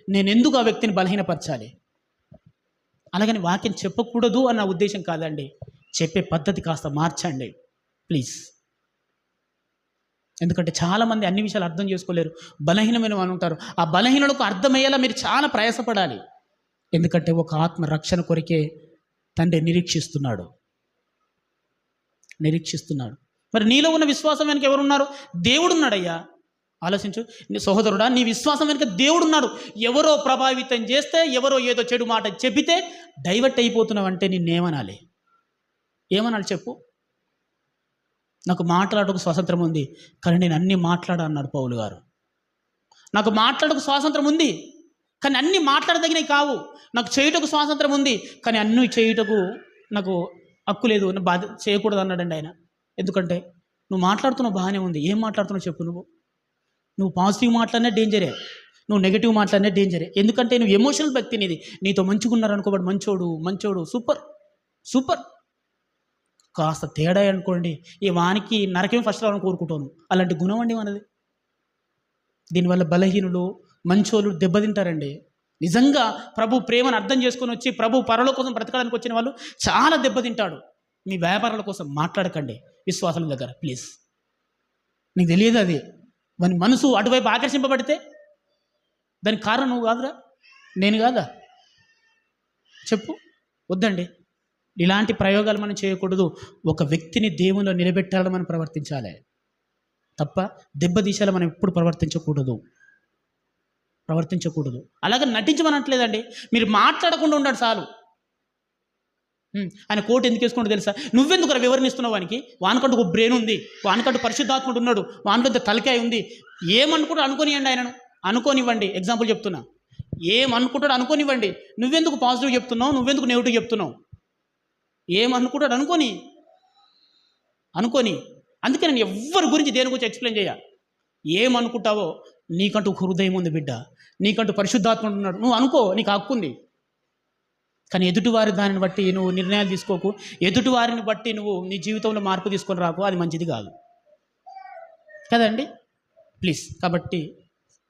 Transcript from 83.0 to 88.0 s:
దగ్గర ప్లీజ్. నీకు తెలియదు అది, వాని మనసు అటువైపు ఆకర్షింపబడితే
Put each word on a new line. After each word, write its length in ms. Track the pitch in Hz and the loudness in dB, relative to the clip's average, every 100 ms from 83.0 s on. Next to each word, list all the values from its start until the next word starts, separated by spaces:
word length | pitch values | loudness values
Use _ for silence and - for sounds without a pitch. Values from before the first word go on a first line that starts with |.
| 180 170 160 131 | -2 -2 -4 -6
దగ్గర 160 | 127 | -8
ప్లీజ్. 340 | 123 151 127 - - _ _ _ _ _ _ _ _ _ _ _ 185 | -10 -10 -10 -12 -20 _ _ _ _ _ _ _ _ _ _ _ 0
నీకు 120 | 170 | 4
తెలియదు 280 | 175 226 233 | 4 4 4
అది, 200 | 185 151 - - _ _ _ - | 2 -2 -6 -18 _ _ _ -2
వాని 180 | 175 180 | 0 2
మనసు 300 | 196 262 285 | 2 4 4
అటువైపు 400 | 214 214 254 214 | 2 4 2 2
ఆకర్షింపబడితే 720 | 233 262 277 262 262 262 311 | 0 0 0 0 0 0 -4